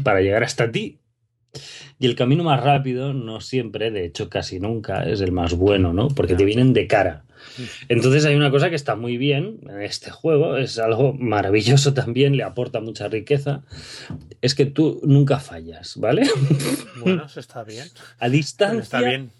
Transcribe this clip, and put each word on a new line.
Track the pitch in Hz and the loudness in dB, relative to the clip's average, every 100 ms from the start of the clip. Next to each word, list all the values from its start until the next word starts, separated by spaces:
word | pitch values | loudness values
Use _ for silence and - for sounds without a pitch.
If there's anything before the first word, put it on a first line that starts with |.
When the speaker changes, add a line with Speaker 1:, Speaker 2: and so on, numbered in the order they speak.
Speaker 1:
para | 139 98 | 0 2
llegar | 98 104 | 2 0
hasta | 117 - 117 | -2 -2 -2
ti. | 143 220 - _ _ _ _ _ - - - - - | -2 -8 -12 _ _ _ _ _ -20 -20 -20 -20 -2
Y | 127 | 0
el | |
camino | 117 123 156 | 2 2 2
más | 170 135 | 4 2
rápido | 127 143 135 123 135 | 4 2 2 -4 -4
no | 135 113 110 | -6 -8 -10
siempre, | - 131 113 101 110 | -6 -6 -4 -4 -4
de | 107 | -4
hecho | 85 - 98 | -6 -6 -6
casi | 101 90 92 | -6 -6 -6
nunca, | 104 117 107 95 85 | -4 -4 -4 -4 -2
es | 101 | -2
el | 92 | 0
más | 90 85 | 0 -2
bueno, | 87 98 101 92 | 2 4 4 2
¿no? | 87 127 | 2 0
Porque | 139 87 | 0 0
Speaker 2:
Ya. | 92 | 4
Speaker 1:
te | |
vienen | 98 110 131 | 2 4 4
de | 117 92 | 4 2
cara. | 107 92 78 _ _ - - | 2 2 -2 _ _ -20 -14
Speaker 2:
Mm. | 120 - - | -14 -10 -2
Speaker 1:
Entonces | 120 123 143 151 | 2 4 4 4
hay | 143 | 4
una | 147 | 4
cosa | 139 175 | 4 2
que | 165 | -2
está | 135 104 | -4 -6
muy | 120 120 | -4 -2
bien | 139 139 185 226 - | 0 0 -4 -10 -14
en | 98 | -10
este | 101 - - | -10 -10 -14
juego, | - 160 151 165 135 | -6 0 2 2 0
es | 123 - | -4 -2
algo | 113 113 135 | 0 2 2
maravilloso | 123 123 104 95 107 104 139 139 | 0 -2 0 2 2 4 4 4
también, | 135 110 120 139 139 | 0 -2 0 2 2
le | |
aporta | 101 90 123 117 | -2 -6 -6 -6
mucha | 113 110 101 | -8 -8 -6
riqueza, | 110 104 143 139 - - - - - - - - - | -6 0 -2 0 -8 -10 -20 -18 -18 -14 -16 -16 -6
es | 127 | -2
que | - 139 | 0 0
tú | 143 156 - | 2 0 2
nunca | 156 139 139 139 | 4 6 6 2
fallas, | - - 82 82 - - | -4 -16 -16 -16 -16 -6
¿vale? | - 165 | 0 2
<laughs> | 277 440 135 139 - 277 - 123 | 2 2 2 2 0 -6 -8 -6
Speaker 2:
Bueno, | 120 185 147 | -2 -2 -4
eso | 151 | -16
está | 123 131 | -16 -16
bien. | 110 110 165 - - - | -14 -14 -16 -20 -20 -6
Speaker 1:
A | 120 | 0
distancia, | 139 143 - 202 226 | 0 0 0 0 0
Speaker 2:
Está | - 131 | -4 -2
bien. | 123 131 131 | 0 -2 -6